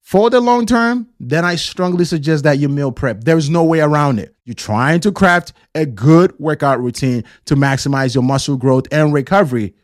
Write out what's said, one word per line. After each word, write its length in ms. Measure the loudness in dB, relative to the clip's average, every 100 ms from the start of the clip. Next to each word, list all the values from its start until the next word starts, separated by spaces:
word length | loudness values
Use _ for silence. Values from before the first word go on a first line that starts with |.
for 300 | _ 0 2
the 100 | 2
long 240 | 2 0
term, 420 | 2 0 0 -2 -6 _
then 240 | -4 -2
I 120 | -2 -4
strongly 500 | -8 -4 -4 -2 -2
suggest 360 | -2 -2 0
that 140 | 2 0
you 120 | 0
meal 200 | -2 -4
prep. 340 | -4 -6 -4
There's 260 | 0 0 2
no 140 | 0
way 160 | 2 2
around 380 | 2 2 0 -2
it. 160 | -6 _ -18
You're 80 |
trying 460 | -14 -4 -2 0 2
to 120 | 0
craft 400 | 2 2 2 -2 -20 _
a 100 | -6
good 480 | -6 -2 4 6 4 0
workout 440 | -6 -2 0 0
routine 400 | -2 -4 -4 -4 -6 _
to 100 | -2
maximize 600 | 0 2 0 -2 -2 0
your 100 | 0
muscle 320 | 0 0 -2 -2
growth 300 | 0 0 0
and 220 | 0 0
recovery. 600 | 0 0 0 0 -2 -6 _